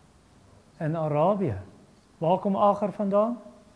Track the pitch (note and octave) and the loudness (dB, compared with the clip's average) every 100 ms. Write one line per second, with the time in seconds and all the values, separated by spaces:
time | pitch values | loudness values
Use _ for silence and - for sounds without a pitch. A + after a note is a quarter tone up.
0 | _ _ _ _ _ - _ - D#3 E3 | _ _ _ _ _ -20 _ -8 -6 -4
1 | D#3 D3 E3+ G#3 E3+ F#2+ - - - _ | -2 2 2 2 -2 -4 -10 -20 -20 _
2 | _ _ E3 F#3 G3+ G3 G#3 G3+ G#3 - | _ _ 0 0 0 2 2 2 -2 -4
3 | G3 G3+ A3 A#3+ - - - | 0 2 0 -4 -12 -20 -20